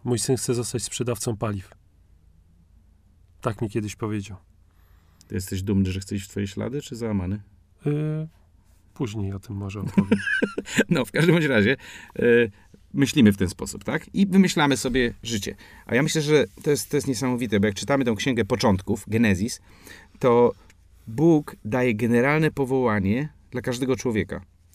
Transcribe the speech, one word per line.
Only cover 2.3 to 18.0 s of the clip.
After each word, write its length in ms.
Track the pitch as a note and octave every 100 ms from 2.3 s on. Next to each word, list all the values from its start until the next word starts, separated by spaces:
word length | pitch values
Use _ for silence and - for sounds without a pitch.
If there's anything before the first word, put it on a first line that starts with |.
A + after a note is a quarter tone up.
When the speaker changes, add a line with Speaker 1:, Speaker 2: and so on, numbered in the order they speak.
| _ _ _ _ _ _ _ _ _ _ _
Speaker 1:
Tak 200 | B2 G#2+
mi 80 | A2+
kiedyś 260 | A2+ G#2 -
powiedział. 420 | A2 G#2+ G2+ F#2 _ _ _ _ _ _ _ _ -
Speaker 2:
Ty 80 | G2+
jesteś 260 | F#2+ F#2+
dumny, 280 | F#2+ G2 F#2+
że 80 | F#2
chce 160 | - G2+
iść 100 | -
w 40 |
twoje 180 | G2+ G2+
ślady, 340 | G#2+ A2 C#3+
czy 140 | - A#2
załamany? 460 | A2+ G#2 F2+ G#2 - _ _ _ D3
Speaker 1:
Y, 400 | D3 D3+ D#3 D#3+ - _ _ _ _ _
później 400 | - B2 G#2+ G2
o 60 | G2
tym 160 | - G2+
może 240 | G2 G2+
opowiem. 400 | F#2+ - - G3+ - - - -
Speaker 2:
<laughs> 320 | - - -
No, 160 | E3 B2
w 60 |
każdym 240 | - E3 E3+
bądź 100 | D3
razie, 320 | A#2+ G2+ C3+ - - - -
y, 320 | A#2+ A#2 A2+ - - - _
myślimy 380 | C#3+ C#3 D3+ G#2+
w 40 | G2+
ten 120 | F2
sposób, 340 | - - -
tak? 320 | - C#3+ - -
I 120 | G3
wymyślamy 500 | F#3+ F3+ E3+ C#3+ C3+
sobie 360 | C3 B2+ A#2+ G#2
życie. 320 | A2+ A2+ - - - - -
A 100 | A#2
ja 80 |
myślę, 180 | D3+ E3
że 240 | D3 D3+ - -
to 60 | D#3
jest, 180 | C#3+ -
to 80 | D3
jest 100 | C3+
niesamowite, 520 | A2+ C3 B2 B2 G#2
bo 60 | G#2
jak 100 | G2
czytamy 300 | G#2 C#3